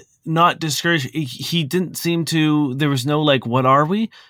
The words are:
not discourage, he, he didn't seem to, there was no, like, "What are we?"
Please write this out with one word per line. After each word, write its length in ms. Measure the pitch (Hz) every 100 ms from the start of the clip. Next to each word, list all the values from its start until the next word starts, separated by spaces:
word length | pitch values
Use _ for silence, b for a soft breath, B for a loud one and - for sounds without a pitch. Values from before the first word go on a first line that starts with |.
| - _ 156
not 320 | 160 170 -
discourage, 460 | 160 135 170 165 127
he, 140 | 160
he 400 | 135 - 135 170
didn't 320 | 139 180 165 147
seem 280 | 170 170 160
to, 480 | 165 156 151 143
there 140 | 131 151
was 140 | 139 131
no, 140 | 151
like, 240 | 151 135 117
"What 200 | 127 127
are 180 | 143
we?" 260 | 151 208 226 b b